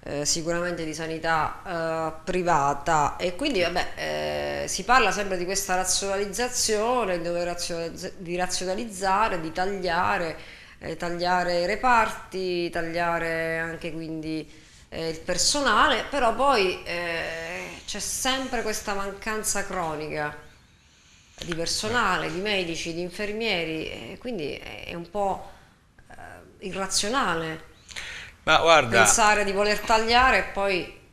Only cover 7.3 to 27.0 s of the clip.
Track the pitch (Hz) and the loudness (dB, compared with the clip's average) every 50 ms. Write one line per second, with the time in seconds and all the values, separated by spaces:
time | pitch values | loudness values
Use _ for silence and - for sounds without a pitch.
7.3 | 175 175 175 175 175 - - - 175 165 170 170 165 170 170 175 - - 190 165 | -2 -2 -2 -2 -2 -4 -4 -4 -4 -4 -4 -6 -8 -8 -10 -10 -10 -10 -8 -6
8.3 | 175 175 180 180 - - 190 185 185 202 240 226 202 180 196 190 190 202 220 220 | -2 -2 -2 0 -2 -2 -2 -2 -2 -2 -4 -6 -6 -2 0 2 4 4 4 2
9.3 | 202 170 160 160 156 180 185 196 202 196 180 180 165 170 185 208 208 185 175 160 | 0 -2 -4 -4 -2 -2 -2 -2 -2 -2 -2 0 0 2 2 2 2 0 -2 -4
10.3 | 151 - - - - - - - - - - - 165 160 175 175 175 170 175 175 | -6 -8 -14 -18 -18 -20 -20 -20 -20 -12 -10 -10 -8 -6 -4 -4 -2 -2 2 2
11.3 | 180 180 175 175 175 175 175 180 208 208 254 254 247 226 220 220 - - - - | 2 2 2 2 2 0 2 0 0 2 4 4 6 6 4 2 -2 -8 -12 -10
12.3 | - 190 185 185 180 175 170 170 - 175 165 165 165 170 175 170 170 170 165 165 | -8 -6 -4 -2 -2 -2 -2 -2 -2 -4 -4 -2 -2 0 0 2 0 0 0 -2
13.3 | 165 165 165 165 165 165 165 165 165 170 - 170 151 160 165 156 160 160 156 160 | -2 -2 -2 -2 -2 -2 -4 -4 -6 -8 -8 -8 -8 -6 -8 -6 -8 -6 -6 -4
14.3 | 156 156 151 - - - - - - - - _ - - 165 165 160 160 - - | -4 -4 -6 -8 -16 -20 -20 -20 -20 -20 -20 _ -8 -6 -6 -6 -6 -6 -4 -2
15.3 | 180 - - - - 294 285 247 208 220 269 302 254 214 - - - 285 254 226 | 0 2 2 2 2 2 2 4 6 6 6 6 4 2 0 -2 0 2 4 4
16.3 | 220 226 262 285 269 220 196 180 - - - - 170 175 175 170 165 165 160 165 | 4 4 4 4 6 6 4 2 2 -2 -6 -6 -4 -4 -4 -2 -4 -4 -4 -4
17.3 | 165 165 165 165 180 185 180 175 170 - - - - 208 - - - - - 262 | -6 -8 -8 -8 -8 -8 -10 -10 -12 -14 -10 -8 -8 -6 -4 -4 -4 -2 0 0
18.3 | 262 269 269 247 247 233 208 214 208 - - - 202 202 196 196 190 196 - 220 | 0 0 -2 -4 -4 -4 -2 -2 -4 -4 -4 -4 -4 -2 -4 -4 -6 -6 -6 -4
19.3 | 214 214 208 - - 202 196 - 185 185 170 160 156 147 156 151 151 151 151 147 | -4 -2 -2 -2 -2 -2 -2 -2 -2 -2 -2 -2 -2 -4 -6 -6 -4 -4 -4 -4
20.3 | 147 - - - - - - _ _ _ _ _ _ _ _ - - - _ _ | -6 -10 -18 -20 -20 -20 -20 _ _ _ _ _ _ _ _ -20 -20 -20 _ _
21.3 | - - - 160 170 165 170 - - - - 214 233 247 226 196 180 165 156 156 | -12 -10 -6 -6 -4 -4 -2 -2 -2 -2 -2 0 0 2 2 2 2 0 -2 -2
22.3 | 156 175 190 214 208 190 185 165 165 160 - 170 165 170 180 175 175 - 214 202 | -4 -4 -2 0 0 0 0 -2 -4 -6 -6 -6 -6 -6 -6 -6 -6 -6 -6 -6
23.3 | 208 214 233 226 196 175 165 160 160 160 - - - - 113 117 190 - - 254 | -4 -4 -2 -2 -2 -2 -2 -4 -4 -4 -6 -6 -8 -10 -12 -14 -14 -12 -8 -8
24.3 | 240 190 151 135 - - - - 104 - - - - 170 170 170 - 208 202 196 | -6 -4 -4 -6 -6 -8 -10 -14 -14 -12 -12 -10 -10 -10 -10 -8 -4 -2 -2 -2
25.3 | 180 - - - - - - - _ _ _ _ _ - - - - - - 82 | -2 -4 -8 -16 -18 -20 -20 -20 _ _ _ _ _ -20 -20 -20 -18 -18 -16 -16
26.3 | - - - - - - - 196 180 190 190 190 190 - | -18 -18 -20 -20 -20 -12 -12 -10 -6 -6 -6 -2 0 0